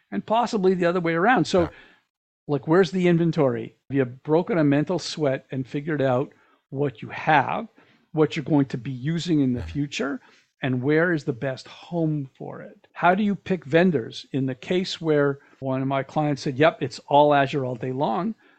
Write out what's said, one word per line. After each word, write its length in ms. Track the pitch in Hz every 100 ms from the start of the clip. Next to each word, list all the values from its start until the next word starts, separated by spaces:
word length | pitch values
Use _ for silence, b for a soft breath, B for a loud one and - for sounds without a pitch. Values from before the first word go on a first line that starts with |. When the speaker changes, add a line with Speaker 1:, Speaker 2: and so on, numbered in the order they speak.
| _
Speaker 1:
and 120 | 202
possibly 500 | - 226 233 220 185
the 120 | 185 170
other 140 | 180
way 140 | 165
around. 320 | 165 208 247 156
So, 160 | 185
Speaker 2:
Yeah. 60 | 165 B B B B _ _ _ -
Speaker 1:
like, 180 | 143 160
where's 240 | 170 175
the 160 | 185 180
inventory? 680 | 170 170 160 135 117 113 _ _
Have 80 | 139
you 80 |
broken 540 | 127 127 - 160 185 180
a 60 |
mental 340 | 147 139 156 175
sweat 480 | - - 147 131 -
and 120 | 135
figured 380 | 131 147 147 147
out 300 | 135 127 151 b b b b
what 320 | 135 143 -
you 80 | 120
have, 580 | - - 151 120 - 233 b b b b
what 240 | 156 151
you're 180 | - 131
going 120 | 147 135
to 120 | 135
be 120 | 113
using 500 | 127 139 165 170 156
in 120 | 131
the 80 | 123
Speaker 2:
Yeah. 60 | 80
Speaker 1:
future, 540 | 143 147 - 254 269 b b b _
and 220 | 139 127
where 300 | 131 156 175
is 100 | 160
the 100 | 151
best 360 | 120 139 127 -
home 600 | - - 175 160 151 135
for 280 | _ 143 -
it? 260 | - - _
How 200 | - -
do 80 | 214
you 140 | 208 196
pick 280 | - 185
vendors? 640 | 131 165 185 143 120 - -
In 140 | 139 135
the 100 | 127
case 440 | - 185 185 -
where 380 | 165 147 143 139 b b
one 220 | 135 131
of 60 | 135
my 140 | 139
clients 400 | 131 156 147 139
said, 140 | 160 127
"Yep, 200 | 156 170
it's 160 | 131 - -
all 260 | 143 147
Azure 320 | 143 135 147
all 120 | 127 127
day 160 | 131
long," 420 | 131 165 - 113 - b